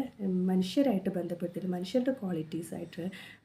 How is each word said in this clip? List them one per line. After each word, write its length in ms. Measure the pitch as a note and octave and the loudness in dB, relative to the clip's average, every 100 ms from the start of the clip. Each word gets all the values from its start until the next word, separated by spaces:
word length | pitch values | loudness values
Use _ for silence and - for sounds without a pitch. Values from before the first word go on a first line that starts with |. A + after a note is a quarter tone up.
| B3+ - G3 F#3 F#3 | 0 -2 0 2 4
മനുഷ്യരായിട്ട് 640 | F#3 F#3 - C#4 G3 F#3 | 4 4 4 4 4 2
ബന്ധപ്പെടുത്തിയിട്ട് 600 | F#3 E3+ F3 F3 - F#3 | 0 -2 -2 -4 -4 -4
മനുഷ്യരുടെ 420 | F3+ F#3 B3+ B3+ | -2 0 2 2
ക്വാളിറ്റീസ് 600 | C4 G3 E3 D#3+ D#3+ - | 0 0 -2 -2 -6 -6
ആയിട്ട് 300 | E3+ F3 - F3 - - - | -8 -8 -6 -6 -8 -14 -14